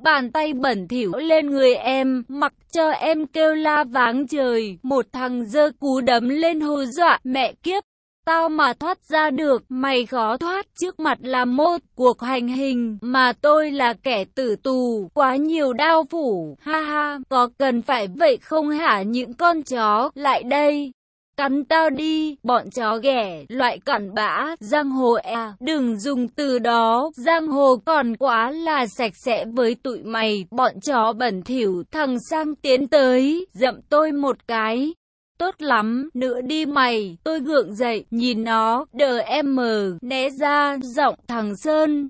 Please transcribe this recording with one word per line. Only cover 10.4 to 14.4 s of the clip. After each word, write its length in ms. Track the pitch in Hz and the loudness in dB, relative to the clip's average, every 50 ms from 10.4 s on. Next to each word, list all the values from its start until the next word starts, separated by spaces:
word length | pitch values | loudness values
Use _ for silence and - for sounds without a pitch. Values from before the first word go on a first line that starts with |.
| 330 339 370 392 403 - _ - | -2 -4 -4 -4 -6 -8 _ -6
trước 180 | 339 370 - - | -6 -6 -6 -4
mặt 180 | 311 302 247 - | -2 -2 -2 -2
là 240 | - 254 262 254 247 | -4 -4 -2 0 0
một 320 | 247 247 269 302 349 349 339 - _ _ | 0 2 2 2 2 2 0 -4 _ _
cuộc 260 | - 254 247 240 - | 2 4 4 4 2
hành 260 | 240 247 262 254 240 240 | -2 -4 -4 -2 -2 -2
hình, 500 | 254 262 277 269 254 240 240 226 214 196 | -2 -2 -2 0 0 -2 -2 -4 -6 -8
mà 320 | - 240 254 262 262 247 240 - | -6 -2 2 2 4 2 2 2
tôi 300 | - 294 294 311 311 302 | 2 4 4 4 4 2
là 220 | 277 277 254 240 233 - _ | 0 0 0 0 0 -2 _
kẻ 220 | 262 240 202 190 - _ | -2 -2 -2 -2 -4 _
tử 200 | - | -4